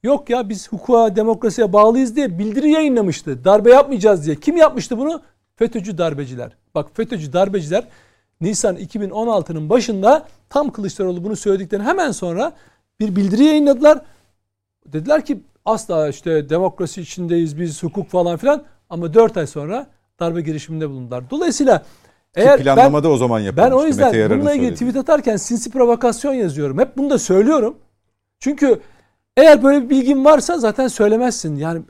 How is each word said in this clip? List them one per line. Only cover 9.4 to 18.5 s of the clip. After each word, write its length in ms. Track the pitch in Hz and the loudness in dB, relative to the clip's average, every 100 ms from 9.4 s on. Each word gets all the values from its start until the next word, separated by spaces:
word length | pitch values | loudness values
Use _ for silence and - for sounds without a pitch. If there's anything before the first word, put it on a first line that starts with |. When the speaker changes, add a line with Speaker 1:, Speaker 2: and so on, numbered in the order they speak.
| 156 160 151 | -4 -8 0
Speaker 1:
başında 580 | 240 226 202 202 311 - _ _ | 0 0 0 2 2 0 _ _
tam 220 | 277 294 | -4 -4
Kılıçdaroğlu 520 | - 196 - 185 180 | -6 -10 -6 -6 -4
bunu 120 | 180 214 | -8 -6
söyledikten 440 | 208 196 190 202 | -2 -2 -2 -6
hemen 320 | 220 381 311 | -2 -2 -4
sonra 420 | 202 180 170 302 - _ _ _ _ | -4 -6 -4 -6 -8 _ _ _ _
bir 160 | 214 185 | -4 -2
bildiri 280 | 196 220 | 0 4
yayınladılar. 580 | 294 302 285 254 294 311 - _ _ _ _ _ _ _ _ | 4 4 2 4 4 4 -2 _ _ _ _ _ _ _ _
Dediler 400 | 151 165 302 - | -10 -2 -2 -2
ki, 140 | 226 _ _ - | -10 _ _ -6
"Asla 440 | 220 - 165 151 | -6 -2 -4 -2
işte 400 | 143 175 160 143 | -6 -4 -4 -4
demokrasi 520 | 160 185 180 175 - | -4 -4 -6 -10 -10
içindeyiz 580 | 165 - 175 170 165 147 | -16 -12 -4 -4 -4 -6
biz, 240 | 170 147 | -10 -8
hukuk 260 | 170 202 180 | -10 -10 -6
falan 280 | 180 175 170 | -2 -2 -2
filan." 260 | 254 | -2